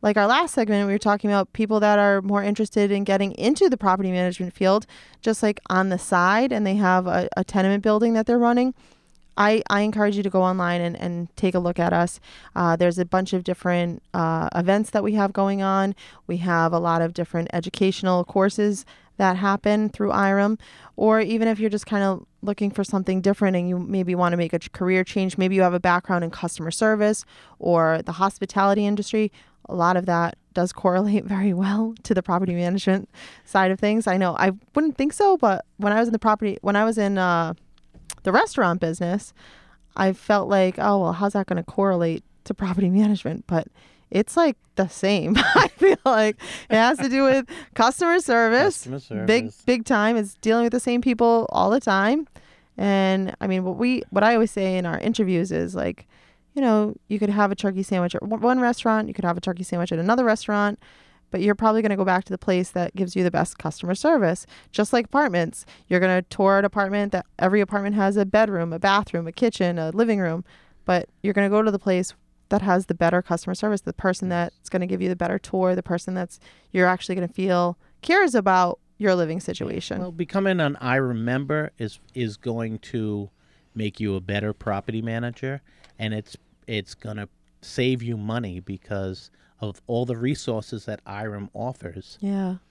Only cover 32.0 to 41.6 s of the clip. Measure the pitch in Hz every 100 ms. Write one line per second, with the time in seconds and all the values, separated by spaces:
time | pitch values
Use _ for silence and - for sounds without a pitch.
32 | - 190 180 180 185 175 175 190 185 190
33 | 196 - - - _ 196 185 190 208 214
34 | 220 185 185 - 190 190 _ - 311 -
35 | 277 - 403 370 226 190 - _ 208 214
36 | 233 220 220 214 220 190 196 202 220 220
37 | 202 196 180 170 165 170 _ _ _ -
38 | - - - 202 427 - 196 175 165 170
39 | 175 196 - _ - - - _ _ -
40 | 190 185 - 208 190 196 185 185 208 202
41 | 175 175 202 202 190 180